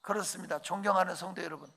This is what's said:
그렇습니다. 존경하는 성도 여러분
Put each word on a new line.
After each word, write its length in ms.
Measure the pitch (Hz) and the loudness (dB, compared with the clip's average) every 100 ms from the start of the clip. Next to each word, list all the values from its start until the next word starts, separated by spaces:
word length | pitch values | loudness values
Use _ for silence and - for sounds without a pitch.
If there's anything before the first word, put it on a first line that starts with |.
그렇습니다. 600 | - 202 185 - 165 151 | 0 0 0 -4 -4 -4
존경하는 560 | - 190 202 190 185 170 | -2 0 4 6 4 0
성도 260 | 180 180 | -6 -6
여러분 300 | 170 151 139 | -6 -8 -12